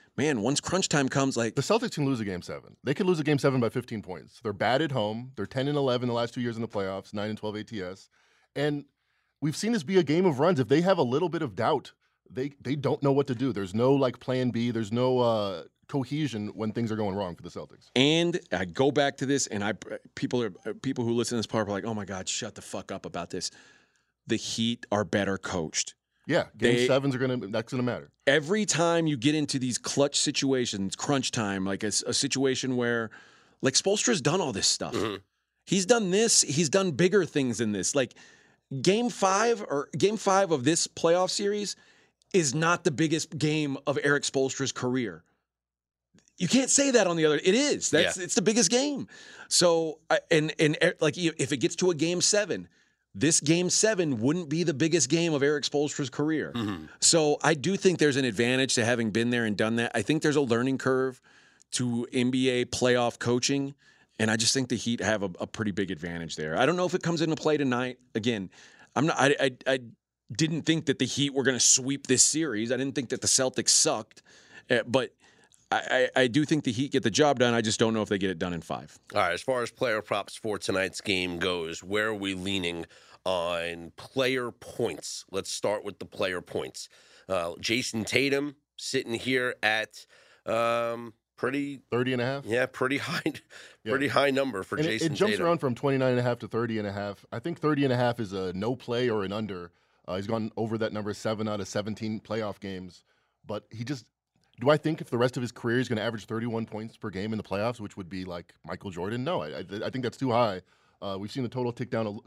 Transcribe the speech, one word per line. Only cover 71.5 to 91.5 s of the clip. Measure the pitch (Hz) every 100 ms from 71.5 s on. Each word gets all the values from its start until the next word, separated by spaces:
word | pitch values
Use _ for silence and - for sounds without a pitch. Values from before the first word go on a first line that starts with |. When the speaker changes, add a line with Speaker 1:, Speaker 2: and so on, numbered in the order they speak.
| 123
Speaker 1:
sweep | - 127 131 139 -
this | 127
series. | - 151 160 107 117
I | 123
didn't | 135 135
think | 117
that | 127
the | -
Celtics | - 131 127 -
sucked, | - 160 120 110 - _ - - - -
uh, | 120 110
but | 127 117 - _ _ _ _ _
I, | 107 - 127 127 -
I, |
I | 127
do | 113
think | 151 156
the | 135
Heat | 110 139
get | 135
the | 110
job | 101 147 135
done. | 123
I | 117
just | 113 107
don't | 113
know | 110
if | 104
they | 101
get | 95
it | 87
done | 90
in | 87
five. | - 64 69 - _
Speaker 3:
All | 104
right, | 92
as | 87
far | - 127
as | 117
player | - 127 110
props | - 104 98 -
for | 113 101
tonight's | - 95 95 -
game | - 92 90 87
goes, | 92 90 82 82
where | 87 104 107
are |
we | 107 98
leaning | 92 92 98 87 85 82 - - -
on | 92 92 85 87 85 85 85 -
player | - 131 127 131 123
points? | - - - 117 95 - - -
Let's | 92 90
start | - 107 104
with | 98 95
the |
player | 87 - 98 90
points. | 80 101 67 - - - - - -
Uh, | 92 85 85
Jason | 92 113 123 117
Tatum | 101 - 139 139 147 139 _ -
sitting | - 131 -
here | 113 104 131 123 -
at, | 107 110 107 - - _ _ _ -
um, | 113 117 117 117 117 117 107 _ _
pretty | 120